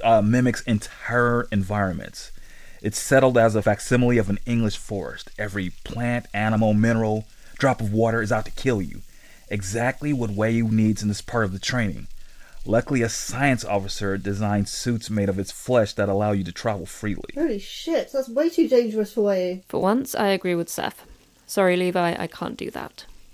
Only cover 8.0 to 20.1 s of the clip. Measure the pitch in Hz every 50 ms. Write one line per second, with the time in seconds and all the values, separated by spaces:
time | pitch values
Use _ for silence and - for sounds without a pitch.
8 | 113 113 113 117 110 101 120 110 - - - - - 131 120 101 90 73 - -
9 | - - - - - - - - - - - 104 95 92 101 113 117 127 131 -
10 | 147 147 147 127 117 107 101 101 107 113 117 117 117 110 110 110 110 110 107 98
11 | 104 104 101 - - - - 117 110 98 92 95 - - 127 123 113 98 80 55
12 | - - - - - - - - - - - - - - 107 117 123 - 143 123
13 | 113 113 - - - - 120 127 139 143 127 110 - - 104 101 95 95 - -
14 | 104 98 98 95 90 101 101 98 110 101 104 104 98 - - - - 123 120 110
15 | - - 107 107 101 101 92 98 95 - - - - - 127 120 107 101 - -
16 | 101 101 98 98 104 107 104 98 92 87 87 - - 117 104 101 - - - -
17 | - 107 98 - - - - 277 330 302 214 202 - - - - - 330 330 254
18 | - - - 277 262 240 226 269 311 339 - - 311 220 254 240 240 220 214 220
19 | 208 208 - 233 208 202 196 185 180 180 180 190 - - - - - 190 220 262
20 | 277 -